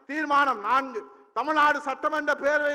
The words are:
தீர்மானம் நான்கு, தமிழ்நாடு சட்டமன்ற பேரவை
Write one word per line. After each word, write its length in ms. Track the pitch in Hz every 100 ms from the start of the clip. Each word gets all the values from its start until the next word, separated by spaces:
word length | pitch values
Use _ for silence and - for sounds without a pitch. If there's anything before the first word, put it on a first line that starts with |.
| -
தீர்மானம் 520 | 302 294 285 285 226 202
நான்கு, 320 | 262 269 226 - - _ 220
தமிழ்நாடு 420 | 277 311 294 294 277
சட்டமன்ற 460 | 262 302 302 294 285
பேரவை 320 | 277 294 294